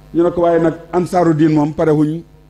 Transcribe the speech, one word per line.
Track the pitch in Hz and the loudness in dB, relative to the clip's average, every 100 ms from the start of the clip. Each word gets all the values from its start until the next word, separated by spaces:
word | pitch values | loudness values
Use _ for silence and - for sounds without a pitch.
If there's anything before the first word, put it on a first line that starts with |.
| - | -6
ñu | 160 | -2
ne | 170 | 0
ko, | 170 | 0
waaye | 170 165 | 0 2
nag | 165 156 - | 0 -2 -6
Ansaaru | 180 175 185 165 151 | -4 -2 0 2 2
Diin | 160 | 2
moom | 151 151 | 2 -2
pare | 151 160 | -2 0
wuñ | 151 151 165 - - | 0 0 -4 -12 -20